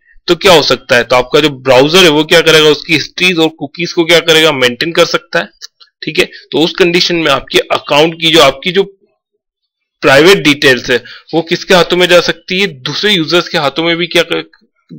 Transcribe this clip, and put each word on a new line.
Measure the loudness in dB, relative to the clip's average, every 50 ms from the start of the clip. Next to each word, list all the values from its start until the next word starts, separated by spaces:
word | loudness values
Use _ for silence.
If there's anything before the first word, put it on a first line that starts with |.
| _ _ _ -8 _
तो | -4 -2
क्या | 0 2 4 4
हो | 4
सकता | 4 0 -2 -4 -2 -2 0
है, | 0 0
तो | 2 0
आपका | 0 0 0 0 0
जो | 0 0
browser | -4 -4 0 2 4 4 4 4 4 4 4
है | 4
वो | 2 0 0
क्या | 2 2 2
करेगा, | 2 2 2 4 4 2
उसकी | 0 0 -2 -4 -4
histories | -4 -4 -6 -6 -4 -2 -2 0
और | 0 -2 -2
cookies | -2 -6 -14 -14 _ -10 -10 -6 -4
को | -2 0
क्या | 2 2 2
करेगा, | 2 2 2 2 2 2
maintain | 0 0 0 -2 -2 -2 -6 -4
कर | 0 0 0
सकता | 0 -2 -6 -6 _ -6 -6
है। | -6 -8 _ _ -20 -20 _ _ -20 _ _ -16 -14
ठीक | -8 -4 -4
है, | -6
तो | -6 -8 -20 -12 -6 -4
उस | -2 -2 -2 -2
कंडीशन | -2 -2 0 0 -2 -2 -2 -2
में | -2 -2 -2
आपके | -2 -2 -4 -4 -4 -4
account | -2 -2 -4 -6 -4 -2 0 0 0 0 -2 -4
की | -2 0
जो, | 2 2
आपकी | 2 2 0 -2 -6 -4
जो | -2 -2 -2 -4 -6 _ _ _ _ _ _ _ _ _ _ _ _ _ _ _ _ _ _ _ _ -4
private | 0 2 2 4 4 4 4
details | 2 2 0 0 2 2 0 0 0 -2 -4
है | -4 -4 -4 -8 -20 -20 _ _ -6
वो | -4
किसके | -4 -4 -6 -6 -2 0 2
हाथों | 2 2 0 0
में | 0 2
जा | 4 4 2
सकती | 2 0 -4 -8 _ -6 -4 -4
है, | -4
दूसरे | -4 -6 -8 -12 -10 -6 -4 -2 -2
users | 0 -2 -2 -2 -2 -2 -2 -2
के | -4
हाथों | -4 -4 -4 -4 -4 -4
में | -2 -2
भी | -4 -4
क्या | -2 -2 -2 -2
कर, | -2 -4 -8 -8 _ _ _ _ _ _ _ _ -20 -20